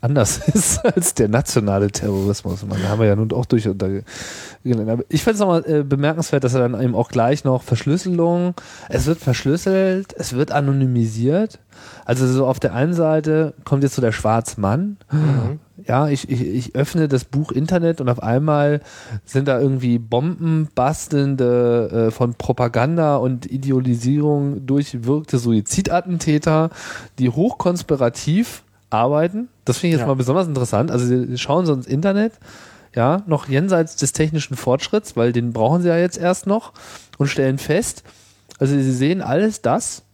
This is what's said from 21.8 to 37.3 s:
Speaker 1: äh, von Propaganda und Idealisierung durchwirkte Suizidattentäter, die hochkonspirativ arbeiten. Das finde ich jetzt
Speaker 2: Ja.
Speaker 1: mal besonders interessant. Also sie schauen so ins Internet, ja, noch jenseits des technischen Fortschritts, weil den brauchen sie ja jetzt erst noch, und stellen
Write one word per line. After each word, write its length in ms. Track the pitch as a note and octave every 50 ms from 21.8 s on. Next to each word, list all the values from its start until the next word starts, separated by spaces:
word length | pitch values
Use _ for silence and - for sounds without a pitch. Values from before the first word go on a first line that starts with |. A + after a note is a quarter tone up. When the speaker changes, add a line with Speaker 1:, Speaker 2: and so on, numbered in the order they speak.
| A2+ - - A2+ A2+ A2+
Speaker 1:
äh, 20 |
von 240 | A2 - B2 A#2+ A#2+
Propaganda 840 | _ - - B2+ - B2 A#2+ A2+ A2+ A#2+ C#3+ E3+ E3+ D#3+ D3+ C#3+
und 300 | C3+ A#2 B2+ C3 A#2+ B2+
Idealisierung 1200 | C3 B2 C3+ C3+ C#3 C3+ B2+ B2+ B2+ A#2+ A#2 A2+ B2 C#3 D3 D3 D3+ D3 C#3+ C#3+ C#3 C#3+ G2+ C3+
durchwirkte 720 | B2+ C3+ C#3+ C#3 - - B2 A2+ A#2+ C#3 D3+ D#3 - - C3
Suizidattentäter, 1300 | A#2 A#2+ A#2 G#2+ G2+ - - - G3 - - F3 F3 F#3 F3+ D#3+ - D#3+ D3+ D3+ D3 E3+ D#3 D#3 D#3+ E3 D#3+ - - - - - - - _ -
die 120 | B2+ B2+
hochkonspirativ 1300 | A#2 C3+ F3 A#3+ - - - F#3 F3 F3 - - D#3 C3+ C3 A#2 A#2+ - - - D#3 G3 A#3 - - - _ _ _ _ _ _
arbeiten. 580 | - G#2+ A#2 C3 D3 D3+ D#3+ F3 F#3 G#3+ A#3+ B3 _ _ _
Das 140 | - B2 -
finde 100 | - E3+
ich 40 | E3
jetzt 60 | D3 A#2+
Speaker 2:
Ja. 40 |
Speaker 1:
mal 100 | - C#3
besonders 300 | C3 B2+ B2 C3+ F3+ F#3
interessant. 440 | E3 D3 C3 B2 - - G2+ - -
Also 160 | - B2 B2
sie 320 | B2 B2 B2+ B2 B2+ B2+ B2
schauen 280 | - - C#3 E3+ F#3
so 60 | E3 D3
ins 120 | C3 B2
Internet, 460 | - C3 C#3 E3 G3 G3 G3+ G#3+ A3+ - _ - - - - - - - - - _ -
ja, 280 | B2 A#2 C3 D#3+ F#3+ G3+
noch 220 | F#3+ D#3+ C3+ - -
jenseits 480 | C3+ C#3 E3+ G3 F#3+ E3+ E3 D#3 -
des 160 | - - C3 -
technischen 440 | - D#3 D#3 D#3 D#3 C#3+ - C3+
Fortschritts, 600 | B2 - - B2+ D3 - - - G#3+ G#3 - -
weil 160 | A#2+ A#2 A#2+ B2
den 200 | B2 A#2 A#2+ A2+
brauchen 300 | A#2 A2 A#2+ D#3 F3 F3+
sie 60 | F3
ja 80 | E3 E3+
jetzt 200 | F3 F3+ - -
erst 280 | E3 F3+ F#3 - -
noch, 260 | G3 G3+ A3 - - _ - - - - - - _ - _
und 80 | C#3
stellen 300 | C#3